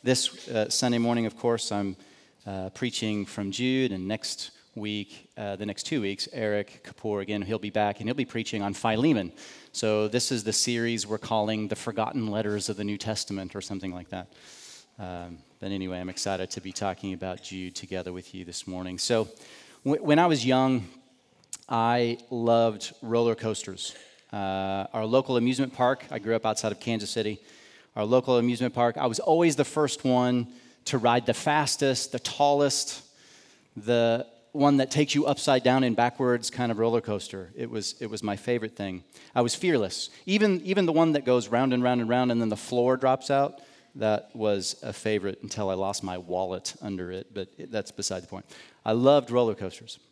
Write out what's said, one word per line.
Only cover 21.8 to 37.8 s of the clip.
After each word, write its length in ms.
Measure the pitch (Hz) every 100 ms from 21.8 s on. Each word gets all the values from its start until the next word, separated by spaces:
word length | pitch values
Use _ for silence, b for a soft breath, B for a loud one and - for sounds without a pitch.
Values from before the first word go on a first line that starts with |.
| 113 120 120 117 -
loved 640 | 123 117 117 113 107 - -
roller 340 | 113 117 117
coasters. 600 | 110 110 107 - 90 - B B B B
Uh, 560 | 104 98 95 95 98 95
our 140 | 117 110
local 320 | 131 131 123
amusement 340 | 120 127 135
park, 320 | - 123 131 -
I 80 | -
grew 160 | 107
up 100 | 113
outside 280 | 110 110 110
of 80 | 101
Kansas 280 | - 113 101
City, 320 | 113 107 104 B B B B B -
our 80 |
local 340 | 107 127 127 123
amusement 360 | 120 117 123
park, 220 | 120 120 113
I 100 | 127
was 140 | 110
always 340 | - 165 170
the 100 | 143
first 400 | 143 156 143 -
one 440 | 131 123 123 123 120 B B B -
to 120 | 131
ride 280 | 117 120 120
the 80 |
fastest, 760 | 110 151 151 139 - 139 127 -
the 80 | 123
tallest, 840 | - - 143 143 143 - - - - b b b b b b -
the 500 | 104 120 117 117 - - _
one 280 | 147 143 139
that 120 | 131
takes 240 | 151 147
you 120 | 147 143
upside 360 | 139 - 131
down 220 | 123 131
and 100 | 127
backwards 560 | 113 120 - 127 120 110
kind 220 | 127 123
of 60 | 107
roller 200 | 117 117
coaster. 520 | 110 104 - 98 90
It 160 | - 117
was, 240 | 113